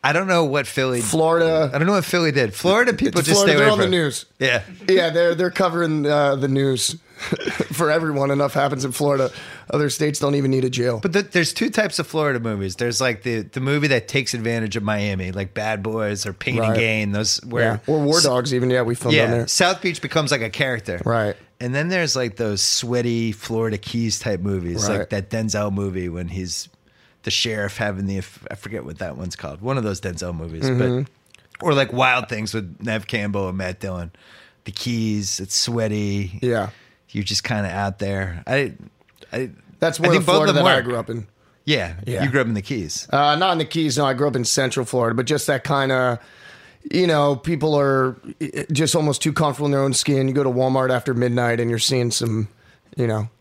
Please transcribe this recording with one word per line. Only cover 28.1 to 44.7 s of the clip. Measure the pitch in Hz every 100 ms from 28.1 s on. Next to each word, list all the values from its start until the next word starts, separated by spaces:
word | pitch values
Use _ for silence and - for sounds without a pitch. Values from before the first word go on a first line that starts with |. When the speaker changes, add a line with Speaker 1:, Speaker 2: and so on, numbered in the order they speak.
| 98
Speaker 1:
aff-, | - - -
I |
forget | - - 104
what | 65 80
that | 87 64
one's | 90
called. | - 73 78
One | 113 135
of |
those | 107 95
Denzel | 98 85 90
movies, | 82 82 80
Speaker 2:
Mm-hmm. | 135 123 127 123
Speaker 1:
but | 135 _ _ - _ -
or | 170
like | 139 127
Wild | 120 131 127 107
Things | 110 107
with | 113 92 -
Nev | 117 110 -
Campbell | 117 101 101 95
and | 95
Matt | 92 92
Dillon. | 98 90 85 - - - - _
The | -
Keys, | 95 123 117 110 104 98 -
it's | 95 -
sweaty. | - 117 110 104 104 101 95 101
Speaker 2:
Yeah. | 123 113 101 - _ _ _
Speaker 1:
You're | 104
just | 101 104
kinda | - 110 98
out | 90 101 95
there. | 98 98 95 85 -
I, | 135 131 - - _ _ _ -
I, | 117 127 - _ -
Speaker 2:
That's | 160 156
Speaker 1:
I |
Speaker 2:
more | 180
Speaker 1:
think | 185
Speaker 2:
the | 170
Speaker 1:
both |
of | 185
Speaker 2:
Florida | 202
Speaker 1:
them | 147 185
Speaker 2:
that |
I | 139
Speaker 1:
work. |
Speaker 2:
grew | 123 120
up | 113
in. | 117 101 _ _ _
Speaker 1:
Yeah, | - 139 87 85 104
Speaker 2:
Yeah. | 107
Speaker 1:
you | 135
grew | 135
up | 117
in |
the | 107
Keys. | 98 127 78 - -
Speaker 2:
Uh, | 139 147
not | 151 190
in | 170
the |
Keys. | 151 165 156 123
No, |
I | 139
grew | 127 143
up | 131
in |
Central | 117 - 131